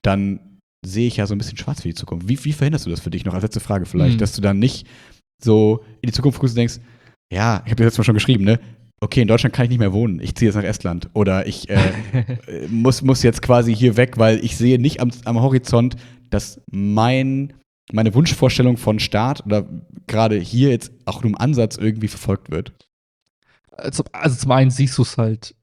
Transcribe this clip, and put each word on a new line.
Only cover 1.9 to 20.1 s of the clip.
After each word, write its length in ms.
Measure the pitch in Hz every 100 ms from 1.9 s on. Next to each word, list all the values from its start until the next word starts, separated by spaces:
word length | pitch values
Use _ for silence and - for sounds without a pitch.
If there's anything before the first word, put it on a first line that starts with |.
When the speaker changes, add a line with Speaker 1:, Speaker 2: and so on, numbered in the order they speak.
Speaker 1:
Zukunft.“ 340 | 82 - 85 92
Wie, 160 | 139
wie 80 | 147
verhinderst 320 | 151 143 156 87
du 40 |
das 100 | 85
für 100 | -
dich 140 | 87
noch 80 | 95
als 80 | 90
letzte 180 | 107 107
Frage 260 | - 101 87
vielleicht, 280 | 175 139
Speaker 2:
Hm. 40 | 113
Speaker 1:
dass 140 | 104
du 80 | -
dann 160 | 101 98
nicht 280 | 123 - - - - - _ _
so 400 | 117 107 107 110 - -
in 60 | 120
die 40 |
Zukunft 260 | 113 139 -
guckst 140 | 131
und 40 | 117
denkst, 220 | 117 - - _ _ _ _
„Ja, 300 | 90 113 101
ich 60 | -
hab 60 | 110
dir 60 |
letztes 140 | 117 -
Mal 60 |
schon 100 | 113
geschrieben, 300 | 107 - 120
ne? 160 | 98 117 - - _ _
Okay, 220 | 104 131
in 60 | 107
Deutschland 260 | 113 120
kann 100 | -
ich 60 | 120
nicht 100 | 123
mehr 120 | 101
wohnen, 280 | 98 117 85
ich 140 | -
ziehe 140 | - 113
jetzt 60 | 101
nach 60 |
Estland.“ 480 | 98 104 92 85 -
Oder 320 | 107 98 95 98
ich, 220 | - -
äh, 60 | 101
Speaker 2:
<laughs> 720 | 95 104 110 131 117 123 -
Speaker 1:
äh, 220 | 78 76
muss, 340 | 113 123 127
muss 200 | 131 131
jetzt 200 | 120 110
quasi 320 | 117 123 117
hier 220 | 107 123 110
weg, 220 | 127 113
weil 260 | 110 110
ich 120 | 117 -
sehe 220 | 120 127
nicht 220 | 139 -
am, 100 | 123 -
am 160 | 117 117
Horizont, 560 | 131 131 123 120 123 - - - _
dass 300 | 101 - - -
mein, 840 | 98 101 104 117 131 131 135 143 - _ _ _
meine 220 | 107 110
Wunschvorstellung 640 | 110 170 - 127 - 123 117
von 220 | - 107
Staat 440 | 104 104 123 147 104
oder 200 | 104 - 85 _ -
gerade 300 | -